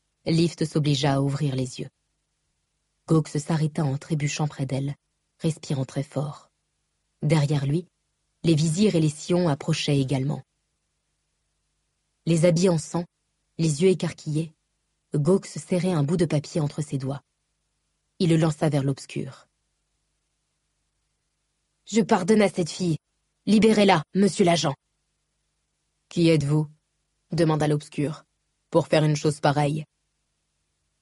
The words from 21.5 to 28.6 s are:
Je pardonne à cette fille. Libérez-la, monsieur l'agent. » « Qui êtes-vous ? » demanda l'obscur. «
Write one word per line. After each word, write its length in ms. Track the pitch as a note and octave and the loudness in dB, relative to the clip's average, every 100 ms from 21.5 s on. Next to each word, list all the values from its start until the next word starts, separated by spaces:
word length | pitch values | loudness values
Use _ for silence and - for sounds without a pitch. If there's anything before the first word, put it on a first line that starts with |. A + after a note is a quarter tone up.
| _ _ _ - | _ _ _ -4
Je 160 | G#3 | 0
pardonne 420 | A3 G#3 F3+ A3 | 2 2 4 4
à 60 | G3+ | 2
cette 200 | F#3 E3 | 0 -6
fille. 280 | - F3+ D3+ _ _ _ _ - | -4 -2 -4 _ _ _ _ 2
Libérez-la, 560 | G#3+ A3 G#3+ G3 F3 - | 4 6 6 4 4 2
monsieur 320 | F#3 G3+ - F3+ | 0 2 4 2
l'agent. » « 300 | E3+ D3 C3+ _ _ _ _ _ _ _ _ _ _ _ _ - | 2 0 -6 _ _ _ _ _ _ _ _ _ _ _ _ -8
Qui 200 | - E3 | 2 4
êtes-vous ? » 380 | D#3+ C#3 D3+ D3+ - _ _ _ _ _ | 4 2 0 -2 -10 _ _ _ _ _
demanda 360 | D#3+ D#3+ D#3 D3+ | 0 2 2 0
l'obscur. « 580 | D3 - - C#3+ D#3 _ _ _ _ | 0 -4 -6 -6 -6 _ _ _ _